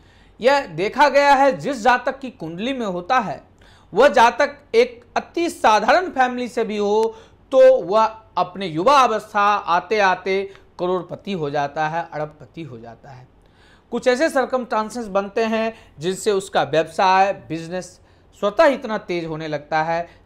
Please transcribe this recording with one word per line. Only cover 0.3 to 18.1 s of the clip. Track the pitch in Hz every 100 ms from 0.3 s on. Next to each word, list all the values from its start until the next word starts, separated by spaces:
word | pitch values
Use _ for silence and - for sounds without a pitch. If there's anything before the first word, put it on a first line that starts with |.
| -
यह | 233 285 240
देखा | 156 208 240 294
गया | 277 285
है, | 269 277 175
जिस | 185 262
जातक | 226 247 262 262
की | 254
कुंडली | - 160 170 240
में | 269 214
होता | 175 175 254
है, | 190 135 - _ _ _ _
वह | 185 277
जातक | 233 233 240 285 - _
एक | 226 247 - - -
अति | - 339 339
साधारण | - 247 214 190 320 359
फैमिली | 262 254 247 247
से | 240
भी | 202 208
हो, | 202 214 220 - - _ _
तो | 262 262 262
वह | 170 214 220 - - -
अपने | 180 190 220
युवा | 156 220 285
अवस्था | 240 214 214 208 202 208
आते | - 175 175 214
आते | 196 185 196 190 196 - - -
करोड़पति | 180 180 165 - 190
हो | 190 147
जाता | 147 143 156 156
है, | 165 165
अरबपति | 151 151 - 127 165
हो | 147 117
जाता | 113 113 143
है। | 127 131 _ _ _ _ _ _
कुछ | 240 254
ऐसे | 247 320
सर्कमस्टांसेस | 269 240 254 240 220 214 247 214
बनते | 190 202 233
हैं | 220 220 226 226 - -
जिनसे | 170 190 220
उसका | 196 190 185
व्यवसाय, | 135 151 160 - 190 190 196
बिजनेस | 151 120 160 165 180 175 - _